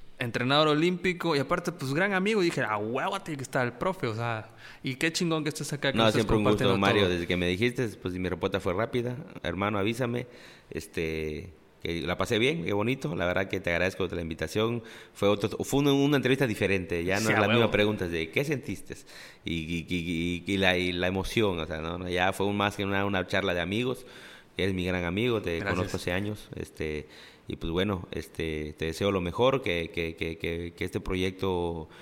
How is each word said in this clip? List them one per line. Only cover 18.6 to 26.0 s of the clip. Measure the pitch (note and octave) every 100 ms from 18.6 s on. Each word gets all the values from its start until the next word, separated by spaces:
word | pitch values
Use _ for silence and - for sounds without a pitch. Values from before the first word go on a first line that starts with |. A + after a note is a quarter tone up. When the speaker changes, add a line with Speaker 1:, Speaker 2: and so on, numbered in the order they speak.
| - F#2 - - - - - -
Speaker 2:
Y, | -
y, | E2 D#2+ E2+ D2+
y, | F2+ E2+ E2 F2 F2 E2+
y, |
y | G2
la, | F#2 F2+
y | F2+
la | F2 F2+
emoción, | F#2+ - A#2 G#2 E2+
o | D#2+
sea, | D#2+
¿no? | D#2+ F2
No, | F2+
ya | F2+ F#2+
fue | F#2+ G2+
un, | G2+
más | G2+ G2+
que | G2
una, | G2 G2+
una | F#2+ F2+
charla | F#2+ F#2+ F2
de |
amigos. | E2+ G#2+ B2 B2 - - - - - -
Que | F#2+
es |
mi | F#2 F2+
gran | F2+
amigo, | F2 F#2+ B2 A2
te | F2 E2
Speaker 1:
Gracias. | G2 F2+
Speaker 2:
conozco | G2
hace | F#2+